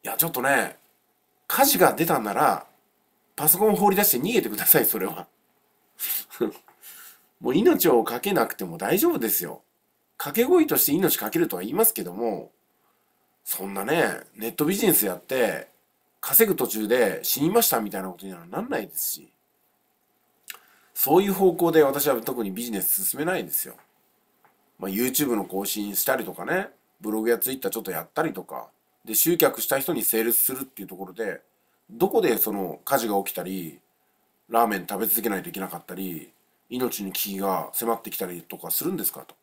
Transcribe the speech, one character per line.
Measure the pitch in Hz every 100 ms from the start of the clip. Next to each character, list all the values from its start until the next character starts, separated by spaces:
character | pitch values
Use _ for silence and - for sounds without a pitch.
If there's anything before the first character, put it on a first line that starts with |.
い | -
や、 | -
ち |
ょ | 165
っ |
と | 127
ね、 | 135 131 90 - _ _ _ _ _ _ -
火 | - 277
事 | 196
が | 160
出 | - 165
た | 147
ん |
な | 104
ら、 | 107 143 95 - _ _ _ _ _ _ -
パ | 151
ソ | 175
コ | 214
ン |
を | 196
放 | 202
り | 196
出 |
し | 202 123
て | 170
逃 |
げ | 240
て | 110
く | 101
だ | -
さ | 147
い、 | 110
そ | 104
れ | 95
は。 | - - _ _ _ _ _ _ - - - - -
<laughs> | 110 - - _ - - - - _ _
も | 120
う | 147
命 | 254 - 170
を | 123 -
懸 | 120 202
け |
な | 170 113
く |
て | -
も | 90 82
大 | 104 185
丈 | 339
夫 | 320
で | 113
す | -
よ。 | 82 - _ _ _ _ _ -
掛 | 143 175
け | 254
声 | 359 -
と | 139
し | -
て |
命 | 151 175 -
か | -
け | -
る | 160
と | 87
は |
言 | 101
い |
ま | 165 226
す |
け | -
ど | 90
も、 | 92 117 90 - _ _ _ _ _ _ _ _ _ -
そ | - 196
ん |
な | 196 208
ね、 | 240 117 78 - 107
ネ | 113
ッ | -
ト | 147
ビ | 196
ジ | 220
ネ |
ス | 143 101
や | 90
っ |
て、 | - 131 110 76 - _ _ _ _ _
稼 | - - 220
ぐ | 175
途 | 123
中 | 110 104
で | 123 107 82
死 | - -
に | 156
ま | 233
し | 226
た | 117
み | 104
た | 95
い |
な | 92
こ | -
と | 196
に |
は | 175 175
な | 160
ん | 240
な | 165
い | 104
で | -
す | -
し、 | - - _ _ _ _ _ _ _ _ _ _ _ - - _ _ _
そ | - - 170
う |
い | 202
う |
方 | 180 190 165
向 | 170
で | 160
私 | 139 139 139
は | 120
特 | 123 123
に | 101
ビ | 95 120
ジ |
ネ | 101
ス | - - -
進 | 127
め | 160
な | 180
い | 90
で |
す | - -
よ。 | - _ _ _ _ _ _ _ _ _ _
ま | 98
あ、 |
YouTube | 98 127 127 143 110
の | 92
更 | 95 101
新 | 107 101 95
し |
た | - 131
り | 101
と |
か | - 101
ね、 | 180 196 _ _ _
ブ | 107
ロ | 110
グ | 110
や | 117
Twitter | 131 131 98
ち | 113
ょ |
っ |
と | 98
や | 80
っ | 82
た | -
り | 160
と | -
か、 | 87 64 - _ _ _ -
で、 | 110
集 | 160 170
客 | 139 -
し | -
た | 135
人 | 135
に | 143
セ | 98 113
ー | 113
ル |
ス | 113
す | -
る | 131
っ | -
て | -
い | 95
う |
と | 90
こ | 92
ろ |
で、 | 87 107 82 _ _ _ _ _
ど | 110 196
こ | 233
で | 170 107
そ | 110
の | 98 90 -
火 | - 135
事 | 113
が | 101
起 | 98
き | -
た |
り、 | 87 95 82 71 _ _ _ _ _ _ _
ラ | 117 117
ー |
メ | 98
ン | 85
食 | 98
べ | 107
続 | 113
け | 107
な | 95
い |
と | 85
い |
け | 90
な | 92
か | 85
っ | -
た | 92
り、 | 95 82 - _ _ _ _
命 | 123 123 -
の | 98
危 | - 101 98
機 |
が | 98 90 -
迫 | - 113 113
っ |
て | -
き | -
た | 90
り | 87
と | - 82
か | 82
す | -
る | 165
ん | 190
で | 95
す |
か | -
と。 | 65 _